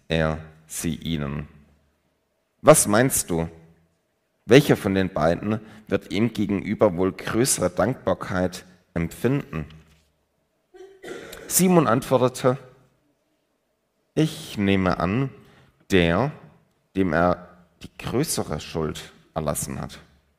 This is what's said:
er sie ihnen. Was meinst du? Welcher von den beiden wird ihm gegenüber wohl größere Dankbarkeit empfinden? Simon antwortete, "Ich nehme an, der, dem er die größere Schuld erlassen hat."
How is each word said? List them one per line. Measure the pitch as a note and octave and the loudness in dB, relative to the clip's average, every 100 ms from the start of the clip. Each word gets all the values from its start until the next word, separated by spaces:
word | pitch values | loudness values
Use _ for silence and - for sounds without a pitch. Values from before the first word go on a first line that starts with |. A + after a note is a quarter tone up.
| - | -4
er | D#2+ D#2+ D#2 - - - | -2 0 -4 -10 -20 -14
sie | - F2 | -8 -6
ihnen. | C2 D#2+ D#2 C#2 D2 D2+ - _ _ _ _ _ _ _ _ _ _ | -6 -6 -6 -6 -8 -12 -18 _ _ _ _ _ _ _ _ _ _
Was | B2+ D#3 G#2+ | 6 6 4
meinst | G#2 C3 - - | 2 2 0 -2
du? | E2 E2 - - _ _ _ _ _ _ _ - | -4 -4 -8 -20 _ _ _ _ _ _ _ 4
Welcher | C3+ C#3 B2 | 6 6 2
von | G#2 | 0
den | F#2+ F#2 | 0 0
beiden | D2+ D#2+ - G#2 A2 - - - | 0 0 0 -2 -4 -6 -20 -6
wird | G2 - | -4 -2
ihm | F2+ A#2 | -2 -2
gegenüber | G#2+ G2+ G2 - G#2 G#2+ E2+ | -2 -2 -2 -4 2 2 2
wohl | F#2 | -2
größere | F#2 - A2+ C3+ - F2+ | -2 -4 0 0 0 -2
Dankbarkeit | - G2 C3 - F2+ - F#2 F2+ - - - _ | 0 -2 -2 -4 -4 -4 -2 -2 -4 -18 -20 _
empfinden? | E2+ E2 - A#2+ C#3+ - D#2+ D#2 - - _ _ _ _ _ _ _ _ F#4+ G4 - - - - - - | -6 -6 -2 -2 -2 -4 -10 -10 -16 -20 _ _ _ _ _ _ _ _ -20 -20 -20 -18 -16 -16 -16 -4
Simon | - F#3 F3 A#2+ | 2 4 6 4
antwortete, | A#2+ - B2+ B2+ B2 C3 B2+ - - _ _ _ _ _ _ _ _ _ _ _ _ _ | 2 2 2 2 2 0 0 -6 -20 _ _ _ _ _ _ _ _ _ _ _ _ _
"Ich | - D#3 - - A2 | -2 -2 -4 -10 -2
nehme | G2 F#2+ F#2 - | 2 4 2 0
an, | F2 A#2 C3+ - - - _ _ - | 0 0 -2 -8 -20 -20 _ _ 0
der, | F#2+ E2+ F2+ C#3+ - - _ _ _ _ | 4 4 2 0 -4 -18 _ _ _ _
dem | F#2+ F#2+ | -2 0
er | D#2 F2 F2 - - _ _ | 2 2 0 -6 -20 _ _
die | - - | -20 -14
größere | - A#2+ E3 - - D#2 | -6 -4 -2 -4 -6 -8
Schuld | - E2 D#2 - - - _ | -8 -6 -6 -8 -16 -20 _
erlassen | E2 D2+ - - C2+ | -6 -4 -4 -6 -10
hat." | C#2+ - - _ _ | -12 -14 -20 _ _